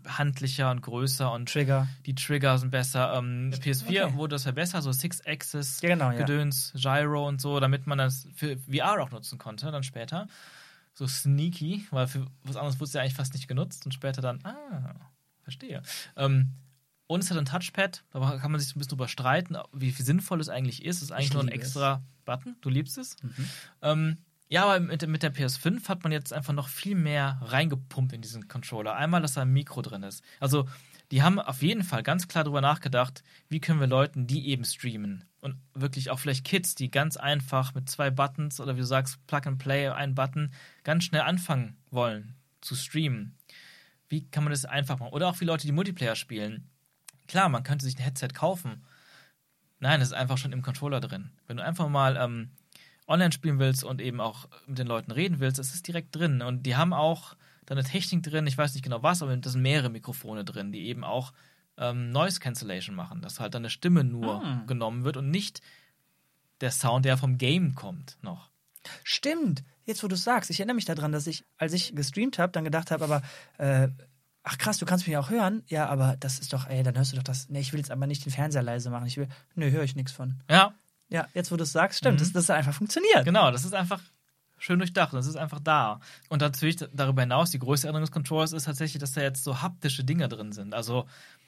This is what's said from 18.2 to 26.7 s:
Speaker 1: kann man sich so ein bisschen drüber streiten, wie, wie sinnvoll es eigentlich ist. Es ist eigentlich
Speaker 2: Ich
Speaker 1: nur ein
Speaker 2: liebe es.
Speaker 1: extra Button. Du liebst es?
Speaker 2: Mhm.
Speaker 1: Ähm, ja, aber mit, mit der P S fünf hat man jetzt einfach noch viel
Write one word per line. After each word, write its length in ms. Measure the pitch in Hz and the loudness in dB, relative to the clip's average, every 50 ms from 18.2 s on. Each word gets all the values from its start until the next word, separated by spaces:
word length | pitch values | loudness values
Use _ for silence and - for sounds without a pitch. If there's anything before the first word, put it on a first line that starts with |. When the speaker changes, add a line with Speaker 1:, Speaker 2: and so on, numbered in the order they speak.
| 131 135 147 131 | 0 0 0 -2
Speaker 1:
kann 120 | 135 147 | -2 -2
man 80 | 156 147 | -2 -2
sich 80 | 143 135 | -4 -4
so 40 | - | -6
ein 60 | 143 | -8
bisschen 100 | 139 131 | -8 -6
drüber 160 | 139 131 127 | -6 -4 -4
streiten, 500 | 117 - - 127 127 139 175 180 - - - - - | -6 -2 2 4 4 4 4 2 0 -6 -8 -10 -10
wie, 240 | - 135 131 127 127 | -6 -2 -2 0 0
wie 60 | - | 2
sinnvoll 380 | 127 127 156 190 - - 185 160 | 2 4 4 4 2 0 -2 -2
es 80 | 156 - | -2 -2
eigentlich 360 | - 127 131 127 - - - | -2 -2 -2 -2 -2 -4 -4
ist. 120 | 160 180 | -4 -4
Es 60 | 175 147 | -4 -6
ist 80 | - | -4
eigentlich 160 | - 123 139 139 | -2 -2 0 0
Speaker 2:
Ich 60 | 139 | 2
Speaker 1:
nur 100 | 143 131 | 2 2
ein 20 | |
Speaker 2:
liebe 120 | 120 - - | 0 0 -2
es. 80 | - - | -4 -4
Speaker 1:
extra 340 | - 143 139 135 139 135 - - - _ _ | -2 0 2 2 2 0 -4 -10 -18 _ _
Button. 300 | - 127 131 - 247 247 - | -6 -6 -6 -8 -10 -12 -6
Du 80 | - 139 | -2 0
liebst 300 | 127 143 156 135 - 262 | 2 2 0 -2 -6 -10
es? 180 | 254 - - - | -12 -12 -12 -10
Speaker 2:
Mhm. 260 | - 113 - 127 131 131 - - - - _ _ | -10 -10 -8 -6 -8 -8 -8 -12 -16 -20 _ _
Speaker 1:
Ähm, 380 | - 147 156 156 156 160 160 - _ _ _ _ _ - | 0 2 2 2 2 0 0 -4 _ _ _ _ _ 0
ja, 160 | 151 175 196 | 2 4 6
aber 160 | 202 196 185 | 6 6 4
mit, 260 | 175 175 165 147 160 | 2 0 -2 -2 -2
mit 160 | 156 156 151 | -2 0 0
der 80 | 165 151 | 0 0
P 140 | 131 139 139 | 0 0 0
S 120 | 127 131 | 0 0
fünf 320 | - - 160 214 247 - - | 0 0 0 0 0 -2 -4
hat 140 | 196 180 | -4 -2
man 80 | - 160 | -2 -2
jetzt 220 | 156 147 135 - | -2 -2 -4 -4
einfach 200 | 117 147 135 - | -6 -6 -4 -2
noch 160 | 143 143 131 | -2 -2 -4
viel 280 | 135 | -4